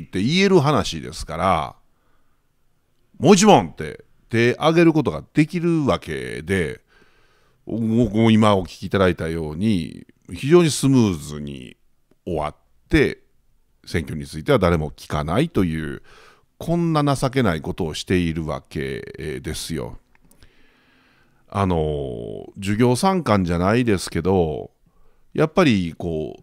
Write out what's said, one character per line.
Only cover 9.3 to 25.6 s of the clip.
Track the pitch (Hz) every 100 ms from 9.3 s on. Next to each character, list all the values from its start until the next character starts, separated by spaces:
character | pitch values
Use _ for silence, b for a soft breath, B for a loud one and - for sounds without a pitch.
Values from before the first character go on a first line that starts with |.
| 82 78
う | 78
に、 | 107 95 80 - - _ -
非 | 87 131
常 | 175
に | 165
ス | - 135
ム | 131 110
ー | 85
ズ | 71 76
に | 73 69 60 - _ _ _ _
終 | - 82
わ | 73
っ | - _ _ _
て、 | 160 110 - _ _ _ _ _ _ -
選 | 90
挙 | 71 78
に | 69
つ | 78
い |
て | 78
は | 135
誰 | 90 85
も | 76
聞 | - -
か | 78
な | 73 92
い | 165
と | -
い | 90 80 78
う、 | 62 b b b b _ -
こ | - 175
ん | 170
な | 156 143 139
情 | 135
け | 131
な | 113
い | 80
こ | 82
と | 87 82
を |
し | 73
て | - 95
い | 85
る | 80 78
わ | 67 -
け | 80 67 65 50 - 80 67
で | 71
す | 76 -
よ。 | 78 58 - _ _ _ b b b b b b b b b b b _
あ | 101 98
の、 | 85 78 73 67 58 57 50 50 -
授 | 98 104
業 | 123 123
参 | 190 190
観 | 139 104
じ | 87
ゃ | 85
な | 90
い | 117
で | 120 95
す | -
け | 87
ど、 | 82 95 80 67 50 _ _ _ _ _ _
や | - 156
っ |
ぱ | -